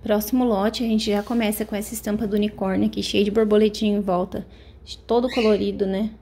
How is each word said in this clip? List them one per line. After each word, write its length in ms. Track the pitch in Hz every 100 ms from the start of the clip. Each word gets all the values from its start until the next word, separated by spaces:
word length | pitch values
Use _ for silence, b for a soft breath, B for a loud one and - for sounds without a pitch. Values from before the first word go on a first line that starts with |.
Próximo 420 | - 208 214 254 247
lote, 380 | 196 208 233
a 40 | 226
gente 220 | 220 220
já 140 | 202
começa 420 | 208 233 214 214 214
com 80 |
essa 200 | 202 208
estampa 340 | 233 - 208 220
do 80 | 208
unicórnio 520 | 214 208 190 190 214
aqui, 140 | 220
cheio 220 | 190 208
de 80 | 208
borboletinha 680 | 208 214 208 214 214 214 208
em 40 |
volta. 440 | 196 180 185 - - B B B - - -
Todo 220 | 240 247
colorido, 560 | 254 214 202 202 196 190
né? 260 | 190 220 -